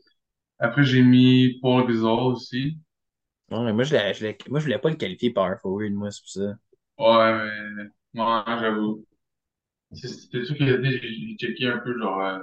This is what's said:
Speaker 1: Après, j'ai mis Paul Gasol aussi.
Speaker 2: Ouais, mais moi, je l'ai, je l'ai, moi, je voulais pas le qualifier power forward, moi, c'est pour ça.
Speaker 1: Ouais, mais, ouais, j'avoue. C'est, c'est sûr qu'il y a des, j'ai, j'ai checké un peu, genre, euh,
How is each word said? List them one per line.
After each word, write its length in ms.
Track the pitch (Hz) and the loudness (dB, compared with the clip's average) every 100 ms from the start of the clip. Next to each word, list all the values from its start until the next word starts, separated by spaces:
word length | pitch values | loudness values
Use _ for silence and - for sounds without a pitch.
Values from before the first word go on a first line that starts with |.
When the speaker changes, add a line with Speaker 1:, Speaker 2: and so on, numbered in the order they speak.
| _ _ _ _ _ - | _ _ _ _ _ -6
Speaker 1:
Après, 240 | 117 117 | -2 2
j'ai 200 | 135 127 | 4 6
mis 560 | 127 127 127 127 127 127 | 8 8 8 6 4 2
Paul 260 | 127 127 117 | 2 2 2
Gasol 460 | 113 113 - 127 | 0 2 2 0
aussi. 460 | 123 - 123 147 156 - _ _ _ _ _ _ | -2 -6 -6 -6 -8 -14 _ _ _ _ _ _
Speaker 2:
Ouais, 120 | 107 | -4
mais 100 | 120 | -2
moi, 100 | 107 | 0
je 100 | 127 135 | 2 2
l'ai, 180 | 101 | 0
je 120 | - 107 | -2 -6
l'ai, 120 | 104 - | -8 -6
moi, 100 | 139 | -4
je 60 | 151 | -2
voulais 140 | 107 | -2
pas 100 | 160 | -2
le 60 | 165 | -2
qualifier 360 | 98 90 123 | -6 -4 -2
power 240 | 110 92 95 | 0 -2 -2
forward, 300 | 95 98 107 | -6 -6 -4
moi, 180 | 101 104 | -6 -8
c'est 100 | - | -10
pour 80 | - | -14
ça. 260 | 92 101 104 _ _ _ - | -8 -8 -8 _ _ _ 0
Speaker 1:
Ouais, 520 | 113 113 110 110 107 107 104 104 104 _ _ | 4 6 4 2 -4 -10 -12 -12 -14 _ _
mais, 80 | 117 | -4
ouais, 380 | 113 113 113 117 | -2 0 -2 -2
j'avoue. 460 | 117 107 107 107 - _ _ _ _ _ _ _ _ | -2 -2 -2 -4 -12 _ _ _ _ _ _ _ _
C'est, 140 | - 123 | -16 -14
c'est 360 | - - 127 120 | -16 -12 -10 -8
sûr 100 | 147 | -2
qu'il 100 | 135 | 0
y 40 | |
a 60 | 127 | 2
des, 140 | 135 123 | 0 -4
j'ai, 140 | 113 | -6
j'ai 220 | 110 110 110 | -10 -12 -10
checké 300 | 120 - 123 | -8 -4 -4
un 120 | 117 | -4
peu, 180 | 123 120 | -6 -6
genre, 220 | 104 95 | -4 -4
euh, 180 | 95 95 | -4 -6